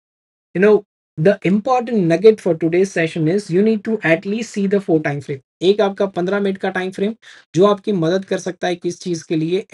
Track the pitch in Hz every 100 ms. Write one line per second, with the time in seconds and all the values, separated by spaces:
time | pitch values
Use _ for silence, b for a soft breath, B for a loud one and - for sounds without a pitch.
0 | _ _ _ _ _ 170 208 208 - _
1 | _ - 170 202 170 208 262 254 240 226
2 | 165 170 220 214 196 165 165 170 196 185
3 | 160 175 156 196 202 170 220 220 226 220
4 | 160 165 196 220 220 214 196 202 190 160
5 | 156 143 - 139 _ - 175 208 202 196
6 | 196 180 180 202 196 190 190 190 185 190
7 | 196 226 B B B 151 202 202 214 196
8 | 160 190 190 190 185 180 190 175 175 175
9 | 185 165 - 165 160 185 220